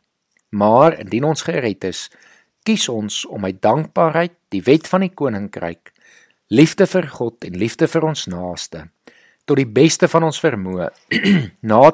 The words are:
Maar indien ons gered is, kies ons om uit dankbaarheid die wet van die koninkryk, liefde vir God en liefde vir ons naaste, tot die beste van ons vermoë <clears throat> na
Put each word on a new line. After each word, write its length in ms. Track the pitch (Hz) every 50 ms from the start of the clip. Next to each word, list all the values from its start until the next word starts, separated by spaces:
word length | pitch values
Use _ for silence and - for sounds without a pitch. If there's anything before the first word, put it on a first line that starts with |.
| _ _ _ _ _ _ _ _ _ _
Maar 460 | - 101 101 107 113 123 151 165 160 -
indien 300 | 104 - - 117 139 156
ons 160 | 156 - - -
gered 400 | 165 160 123 113 98 - - 92
is, 220 | 87 - - - _ _ _ _ _ _ _ _ _ _ - -
kies 220 | 220 - - -
ons 300 | 123 110 107 101 - - - -
om 160 | - 107 98 95
uit 140 | 92 95 -
dankbaarheid 720 | 107 117 151 156 - - 190 175 160 151 165 175 175 _ _ _ _
die 120 | - 95 87 120
wet 220 | 143 160 - -
van 140 | - 185 196
die 80 | 175 185
koninkryk, 800 | - 147 135 110 98 101 101 - - 92 85 85 _ _ - _ _ _ _ _ _ _ _ _ _ _ -
liefde 320 | 104 120 156 160 - - 196 175
vir 160 | - 185 175 139 -
God 340 | - 123 117 - _ - 87
en 80 | 87
liefde 320 | 90 107 117 - - 165 151
vir 220 | - 165 156 160
ons 160 | 151 - - 98
naaste, 560 | 90 87 90 90 87 - - - - 80 78 82 _ _ _ - _ _ _ _ _ _ _ -
tot 80 | 143
die 140 | 139 135 117 104 123
beste 320 | 151 160 - - - -
van 160 | - 165 165 160
ons 140 | 151 - -
vermoë 460 | 156 127 104 95 92 92 90 85 - - _ _ - - - - 190
<clears throat> 440 | 202 170 123 92 - _ - 110
na 100 | 107 113 135 156